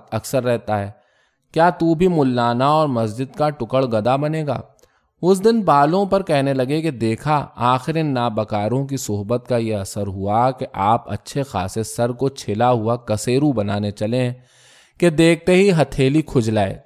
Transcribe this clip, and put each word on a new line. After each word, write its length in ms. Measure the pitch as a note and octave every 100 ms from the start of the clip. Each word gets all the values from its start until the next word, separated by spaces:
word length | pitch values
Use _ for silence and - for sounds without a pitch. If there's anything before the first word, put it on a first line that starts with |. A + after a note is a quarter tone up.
| -
अक्सर 300 | A2 - C3+
रहता 340 | A#2+ A#2 - G#2+
है, 180 | G2+ - _ _ _ _ _
क्या 180 | D#3 F3
तू 240 | E3+ E3
भी 140 | D#3+ F#3
मुल्लाना 640 | E3+ C3+ B2 A#2+ A#2+ C#3
और 140 | D#3 D3+
मस्जिद 400 | A#2 A2+ G#2+ C3+
का 220 | - D3+
टुकड़ 340 | D3 A2+ C3
गदा 320 | C3 A2 G#2 C#3
बनेगा?" 480 | D3+ D#3+ C#3+ A2+ - _ _ _ _ -
उस 160 | E3 F#3+
दिन 240 | G#3+ A3+
बालों 440 | F3 C#3+ D3 F#3 G3
पर 160 | G3
कहने 320 | F#3 C#3+ C#3
लगे 280 | C3+ B2+ D#3
कि 80 | D#3+
देखा, 460 | A#2+ A2+ A2+ D3+ D3+ - -
आखिर 400 | A#2+ B2+ - D#3+
इन 80 | D#3
नाबकारों 800 | B2+ A#2+ G#2+ G#2+ G#2+ G#2+ B2+ C#3
की 120 | C3+
सोहबत 460 | - G#2 G2+ B2 -
का 80 | A#2+
यह 240 | A2+ G#2+
असर 260 | F#2+ G#2+ G2
हुआ 440 | F#2+ G2 G#2+ B2+
कि 160 | C3 -
आप 300 | - G2 A#2 -
अच्छे 340 | G2+ - C#3+
खासे 420 | C3+ G2 F#2 A2+
सर 280 | A2 - A#2+
को 160 | B2 C#3
छिला 400 | C3+ - G#2 B2
हुआ 280 | B2 G#2+ A#2+
कसेरू 560 | - G#2+ - C3 D3
बनाने 380 | A2+ G2+ G#2 G#2
चले 260 | G2+ G#2+ B2+
हैं 280 | B2 B2 _ _ _ _ _ -
कि 100 | F3
देखते 440 | D3+ E3 E3+ -
ही 160 | F3+ G3+
हथेली 520 | E3 - - C3 D3+
खुजलाए, 600 | D#3 C3+ A2 G#2+ G2 -